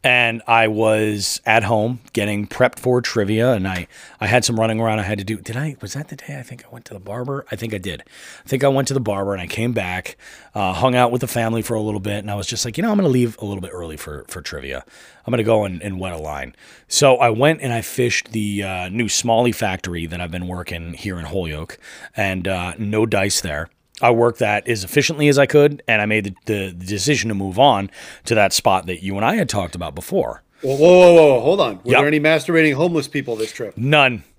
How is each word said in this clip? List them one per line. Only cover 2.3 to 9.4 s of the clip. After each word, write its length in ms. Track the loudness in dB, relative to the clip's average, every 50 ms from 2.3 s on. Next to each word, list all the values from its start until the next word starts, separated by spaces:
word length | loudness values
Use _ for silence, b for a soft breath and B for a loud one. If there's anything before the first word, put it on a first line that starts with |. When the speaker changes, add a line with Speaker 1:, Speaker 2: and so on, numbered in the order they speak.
| -2 -4 -6
Speaker 1:
prepped 320 | -8 0 0 0 0 0 -2
for 220 | -2 0 0 0
trivia, 520 | 0 -2 -2 -2 0 0 0 2 2 2
and 140 | 2 0 -2
I, 200 | -4 -4 -6 -8 b b b b b b b
I 60 | -4
had 180 | 2 2 2 2
some 140 | 2 0 0
running 220 | 0 0 0 0
around 180 | 0 0 0 -2
I 20 |
had 160 | -2 -4 -4 -6
to 60 | -6
do. 120 | -8 -8 -8
Did 180 | -8 -10 -8
I, 200 | -6 -6 -8 -8 _
was 140 | -14 -12 -10
that 140 | -12 -12 -12
the 80 | -14
day 220 | -18 -14 -14 -14 -14
I 40 |
think 220 | -14 -16 -18 -20 -20
I 40 | -20
went 140 | -20 -20 -20
to 80 | -18 -20
the 60 | -18
barber? 440 | -14 -12 -10 -8 -8 -8 -8 -8 -8 -10
I 60 | -10
think 180 | -8 -8 -8 -8
I 40 | -8
did. 240 | -8 -8 -10 -10 -14 B B B B B B B B
I 40 | -6
think 140 | -2 0 2
I 40 | 2
went 200 | 2 2 0 0
to 60 | -2
the 60 | -2
barber, 320 | -2 -2 -2 -2 -2 -4
and 100 | -4 -6